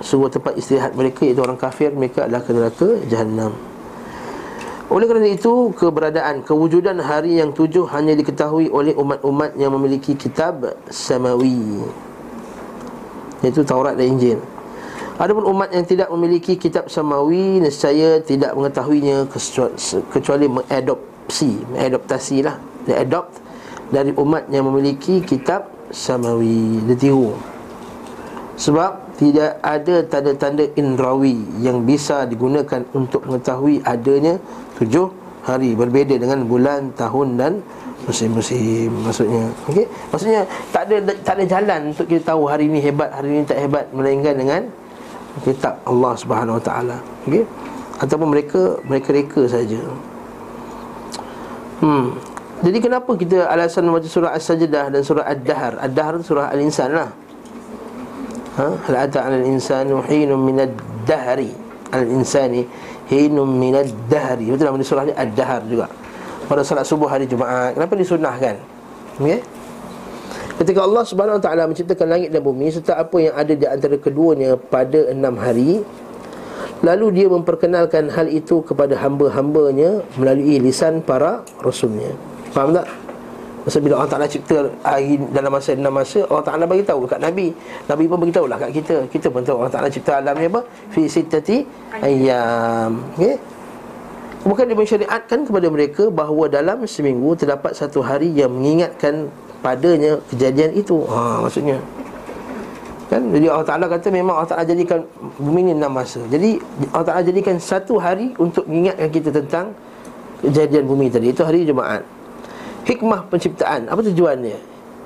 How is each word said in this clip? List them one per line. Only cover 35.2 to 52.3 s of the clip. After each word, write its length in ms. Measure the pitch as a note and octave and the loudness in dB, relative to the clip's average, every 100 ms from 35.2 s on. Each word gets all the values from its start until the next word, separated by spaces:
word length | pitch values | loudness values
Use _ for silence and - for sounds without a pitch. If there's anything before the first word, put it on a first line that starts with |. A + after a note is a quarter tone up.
| - - | -18 -12
hari, 320 | - B2+ C3 A2 | -4 0 2 2
berbeza 400 | A#2+ C3 C#3 C3 | 4 4 4 2
dengan 320 | B2 C#3 A#2 | 2 0 2
bulan, 400 | B2 C3+ C#3+ C3+ - | 4 4 2 -4 -4
tahun 400 | A2+ C3 C#3 A#2+ | -2 0 0 2
dan 160 | C#3+ G3+ - - - - - | 0 0 -6 -14 -14 -12 -6
musim-musim, 800 | - A2+ A2+ - B2 A2 A2+ A#2 A2 | -2 0 0 0 0 0 0 0 -2
maksudnya. 400 | A2 A2+ A2 A#2 A2+ - - | -4 0 2 2 -2 -6 0
Okey? 160 | E3 A#3 - - | 0 0 -4 -6
Maksudnya 320 | D#3 G#3 A3 F#3+ - - | -2 2 2 2 -6 -4
tak 160 | F3 F#3 | -2 2
ada, 80 | G#3 G3 G3+ | 2 2 -2
tak 140 | - F#3+ | -2 0
ada 80 | |
jalan 360 | F#3 F#3+ G#3 E3 D3 | 2 2 2 0 -2
untuk 160 | D3 E3 | -4 0
kita 240 | E3 E3 | 0 2
tahu 160 | D#3+ C#3+ | 2 2
hari 240 | D3+ D3+ | 2 2
ni 80 | D3+ | 2
hebat, 320 | C#3+ C#3+ D3 | 2 2 0
hari 160 | C3+ C#3 | -2 -2
ni 160 | D3 | 0
tak 160 | D3 C3 | 0 0
hebat, 320 | C#3 C#3+ A#2+ | 0 0 -2
melainkan 480 | C3 C3+ C#3 D3 C3+ | -2 0 2 2 2
dengan 220 | C3 E3+ A#3+ - - - - - - C#3+ | 2 0 -2 -12 -20 -18 -18 -16 -14 -4
kitab 360 | C3+ C3+ B2+ - | -2 0 -2 -4
Allah 320 | - B2 B2+ A2+ | 0 2 2 0
Subhanahu 400 | A#2+ A2 A#2 A2+ | -2 -2 0 -2
Wa 40 | |
Taala. 320 | - - B2 A#2 - - - | -2 -4 -6 -8 -12 -10 0
Okey? 160 | F3+ A3 - - - - - | 0 0 -6 -14 -14 -14 -6
Ataupun 320 | C#3 D#3 D#3+ | -2 0 2
mereka, 480 | D3 D3 F#3 F#3 E3 C3 | 2 2 0 2 0 -2
mereka 240 | C3+ C3+ | -2 2
reka 320 | C#3+ C#3+ - | 0 2 2
saja. 360 | B2 A#2+ A2 A2 - C3 - - - - - - - - - - - - - - - - - - | 2 2 -2 -4 -6 -10 -12 -16 -16 -16 -16 -16 -14 -14 -14 -14 -14 -14 -14 -14 -14 -14 -14 0
Hmm. 320 | D#3 C#3+ B2 C3+ - | 2 2 0 -4 -12